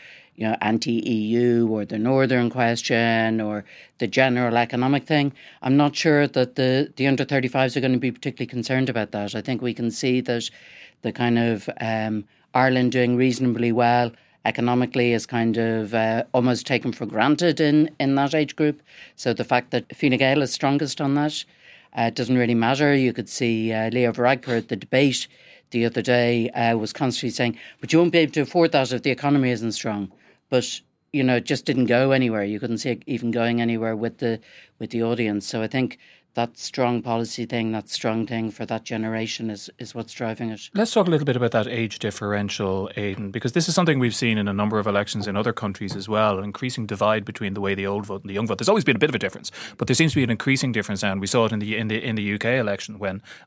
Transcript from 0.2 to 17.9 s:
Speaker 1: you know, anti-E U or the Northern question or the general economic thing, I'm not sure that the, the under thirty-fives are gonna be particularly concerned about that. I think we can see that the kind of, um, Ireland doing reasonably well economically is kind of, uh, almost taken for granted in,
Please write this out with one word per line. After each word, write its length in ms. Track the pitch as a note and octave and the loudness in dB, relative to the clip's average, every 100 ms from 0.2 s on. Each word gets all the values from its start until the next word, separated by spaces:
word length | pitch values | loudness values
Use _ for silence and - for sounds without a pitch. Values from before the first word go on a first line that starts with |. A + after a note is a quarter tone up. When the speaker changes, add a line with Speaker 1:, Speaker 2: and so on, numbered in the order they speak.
| - - | -20 -6
Speaker 1:
you 100 | A2 | -4
know, 120 | A2+ | -2
anti-E 540 | G#2 A2+ A#2+ A#2 - | 0 0 0 -2 -2
U 560 | A2+ G#2+ A#2 B2 A#2 A#2 | -2 0 2 4 4 2
or 160 | A2 G2+ | 0 -4
the 120 | A2 | -4
Northern 520 | A#2 C3+ C3+ B2+ A#2+ | 0 2 2 2 0
question 920 | B2+ A#2 A#2 - A#2 A#2 A2+ A2+ A2 | 0 0 0 0 2 2 2 2 0
or 240 | G#2+ G#2 - - - - | -2 -6 -8 -16 -20 -6
the 80 | A2+ | -2
general 500 | C3 C3 B2 A#2+ A#2 | 2 2 2 2 2
economic 480 | A#2 B2 C3 C#3+ - | 2 2 2 2 2
thing, 260 | D3+ C#3+ - - - | 0 0 -4 -16 -6
I'm 160 | B2+ C#3 | 2 4
not 180 | D3 - | 4 2
sure 320 | D#3+ D3 C#3+ | 4 4 4
that 280 | C3+ B2+ - | 2 0 2
the, 360 | C3 C3 C#3+ - | 2 2 0 0
the 100 | C#3 | 0
under 160 | - | 2
thirty-fives 540 | C#3 C#3 B2+ C3+ C3 C3+ | 2 0 2 2 2 2
are 20 | |
gonna 180 | C3 B2+ | 0 2
be 140 | C3 | 0
particularly 360 | A#2+ C#3 - B2 | -4 -6 -6 -8
concerned 420 | B2 A2+ C3 C3 | -6 -2 0 0
about 220 | A#2 G#2 | -2 -4
that. 240 | G#2 G2+ A2 | -4 -6 -6
I 60 | |
think 200 | A#2 A#2+ | -4 -4
we 120 | B2 | -4
can 160 | A2+ A#2 | -4 -4
see 300 | A2+ C3+ B2+ | -2 0 0
that 300 | B2 A#2+ - - - - - _ | 0 -4 -6 -12 -20 -20 -20 _
the 120 | A#2 | -6
kind 260 | A2+ A#2+ A#2 | 0 2 2
of, 300 | A#2 G#2+ - - | 2 0 -6 -8
um, 460 | A2+ A2 A2 G#2+ G#2 _ _ | -4 -2 -2 -4 -8 _ _
Ireland 380 | B2+ C3 B2+ B2+ | 2 4 4 2
doing 240 | B2+ B2 B2 | 2 2 4
reasonably 560 | C3 A#2 B2+ A2+ A#2 | 2 2 0 0 0
well 400 | A#2 A#2+ A#2+ A#2 - _ _ | 2 4 4 0 -4 _ _
economically 720 | A2 - A#2+ B2 B2 C3 A#2+ | -4 0 0 2 0 0 2
is 120 | A#2 - | 0 -2
kind 300 | A#2+ A2+ A2 | -2 0 0
of, 380 | A2+ A2+ G#2 | 0 -2 -2
uh, 320 | A2+ A2 A#2 - | 0 0 0 0
almost 340 | B2+ B2 A#2+ - | 0 2 0 0
taken 240 | B2 B2+ | -2 -2
for 140 | - G#2+ | -6 -4
granted 560 | G#2 B2+ D3+ F3 C#3+ | 0 2 4 2 2
in, 280 | D3+ D3+ D#3 | 4 4 2